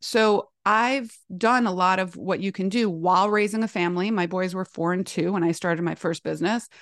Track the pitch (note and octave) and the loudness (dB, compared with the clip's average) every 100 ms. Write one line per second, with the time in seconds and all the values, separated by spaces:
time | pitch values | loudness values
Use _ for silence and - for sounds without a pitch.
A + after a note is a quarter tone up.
0 | - A#3 A3 G#3 - _ G3+ A3 A#3+ C4+ | -2 2 4 4 0 _ 0 2 2 0
1 | A3+ - - F#3 A3+ B3 A3+ F3+ F#3 F#3 | -4 -14 -16 -2 2 2 2 2 2 2
2 | F#3 F3 F3+ F#3 G3 F#3 F#3+ A#3 G#3+ E3 | -2 -6 -4 -2 -2 -2 -2 0 0 0
3 | F3 F#3 G#3 G#3 G#3 A3 A3 G3 F3 F3 | 2 4 4 2 0 -2 -4 -2 -2 0
4 | G3 G#3+ F3 F#3 F#3 F#3 F#3+ - E3 F3+ | 0 0 -2 -2 -4 -4 -8 -4 -2 -2
5 | F3+ - E3+ G3 E3 E3 F3+ E3 E3+ D#3+ | -4 -2 -2 0 0 0 -2 -2 -2 -4
6 | E3 E3 - D#3 E3+ A#3 - - | -4 -4 -6 -4 -2 -2 -6 -18